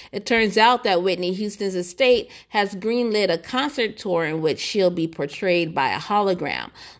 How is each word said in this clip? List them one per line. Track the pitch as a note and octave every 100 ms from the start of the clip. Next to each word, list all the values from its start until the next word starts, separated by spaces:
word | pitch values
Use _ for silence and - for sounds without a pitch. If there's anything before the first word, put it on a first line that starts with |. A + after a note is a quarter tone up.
| -
it | A3 G#3
turns | A3+ A3 G3+
out | A3+ B3
that | A#3+ F3
Whitney | F#3 F3+ F3+
Houston's | F#3 G#3 G3 G3+ F#3
estate | F3+ - B3+ B3 - - -
has | A3 G3+
greenlit | F#3+ G#3+ A#3+ A#3 G#3+ F#3+
a | E3
concert | - B3+ C#4+ C#4 A3 -
tour | G3 E3+ D#3
in | D#3+
which | D#3 C3
she'll | - G#3 F3+
be | F3 D#3+
portrayed | - D3 - F#3+ F3 E3 E3+
by | C3
a | F#2+
hologram. | - G#3 G3 F3+ C#3+ C2 A#1 - - -